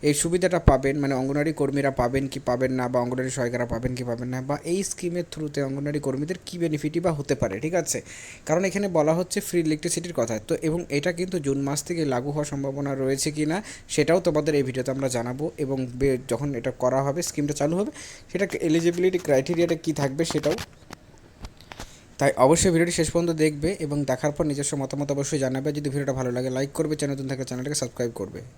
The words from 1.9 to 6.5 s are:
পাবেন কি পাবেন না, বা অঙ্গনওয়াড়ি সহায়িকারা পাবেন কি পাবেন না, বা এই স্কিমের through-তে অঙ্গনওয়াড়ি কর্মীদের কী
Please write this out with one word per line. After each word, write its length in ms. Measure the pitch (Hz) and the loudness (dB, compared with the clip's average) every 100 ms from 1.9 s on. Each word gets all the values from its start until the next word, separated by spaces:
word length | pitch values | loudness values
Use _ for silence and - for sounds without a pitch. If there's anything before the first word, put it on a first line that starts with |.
| 131 | 2
পাবেন 240 | 123 135 135 | 2 2 -2
কি 60 | - - | -4 -2
পাবেন 240 | 123 131 131 | 2 2 2
না, 60 | 123 | 0
বা 60 | 127 | 0
অঙ্গনওয়াড়ি 280 | 120 127 127 131 | 0 -2 -2 -2
সহায়িকারা 300 | 120 120 120 | -2 0 -2
পাবেন 180 | 117 123 123 | -2 -2 -4
কি 60 | 123 | -4
পাবেন 180 | 117 123 | -4 -4
না, 40 | 127 131 | -4 -4
বা 80 | 143 156 | -4 0
এই 80 | 180 190 | -2 -2
স্কিমের 360 | - 175 175 170 | -4 -4 -4 -6
through-তে 280 | - 151 143 139 | -6 -4 -2 -2
অঙ্গনওয়াড়ি 320 | 139 143 147 147 | -2 -2 -2 -2
কর্মীদের 320 | 131 151 180 | -2 -4 -6
কী 80 | - | -8